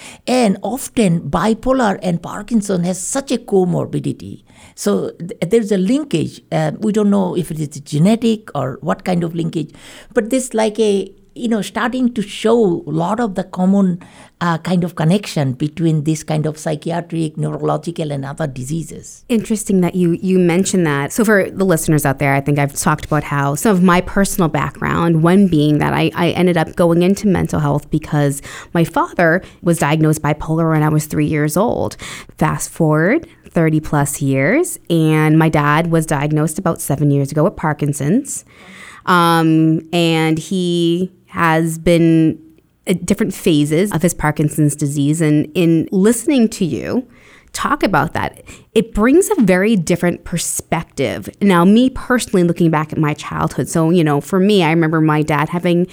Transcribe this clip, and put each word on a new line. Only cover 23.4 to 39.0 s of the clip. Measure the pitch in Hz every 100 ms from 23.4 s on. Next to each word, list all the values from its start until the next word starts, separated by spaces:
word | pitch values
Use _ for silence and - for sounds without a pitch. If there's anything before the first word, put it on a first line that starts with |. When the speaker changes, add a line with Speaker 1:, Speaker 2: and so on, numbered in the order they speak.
| 143
Speaker 2:
some | 143 233 190
of |
my | 185 180
personal | 185 - 196 - 165
background, | - 143 - - 151 170 165
one | 165 190 196
being | 156 147 147
that | 147
I, | 143 160
I | - 170
ended | - 180 170
up | 160
going | - 175 170
into | 180 196 214
mental | 170 165 160
health | 147 143 -
because | 156 - 151 143 139 - - -
my | 175
father | 165 - 339 - 170 170 - -
was | - 165
diagnosed | 143 156 156 151
bipolar | 151 151 - 160 165
when | 160
I | 151
was | 151
three | 151 165 151
years | 151 151
old. | 160 226 - 98 - - - - -
Fast | 156 147 -
forward | - 160 151 170 302 - - -
thirty | - 160 156
plus | 151 147 143 -
years, | 139 135 139 262 359 - -
and | 170 156 156 156 156
my | 156
dad | 156 147 151 170
was | 165
diagnosed | 156 147 147 151 156 165
about | 175 -
seven | - 143 147
years | 139 139
ago | 151
with | 160 -
Parkinson's. | 165 147 147 143 139 220 285 - - - - - - -